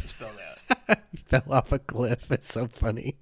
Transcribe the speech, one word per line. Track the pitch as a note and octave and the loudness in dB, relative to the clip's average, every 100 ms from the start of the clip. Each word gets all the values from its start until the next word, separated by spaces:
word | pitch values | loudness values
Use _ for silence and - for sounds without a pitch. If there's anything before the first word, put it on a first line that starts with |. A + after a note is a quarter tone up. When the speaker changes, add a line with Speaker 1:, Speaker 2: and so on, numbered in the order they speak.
| - | -8
Speaker 1:
spilled | - A2+ | -8 -12
out. | G#2 E2+ - - - - G#3+ | -12 -16 -8 -2 -2 2 0
Speaker 2:
<laughs> | - | 0
He | - - | -14 2
fell | C3 - | 2 4
off | C3+ - | 2 4
a | C#3 | 0
cliff. | - A2 B2 A#2+ - | -2 -2 0 0 0
It's | C#3 - | -2 0
so | - A#2 | -2 -2
funny. | - A2+ A2 - - | 0 0 0 -4 -8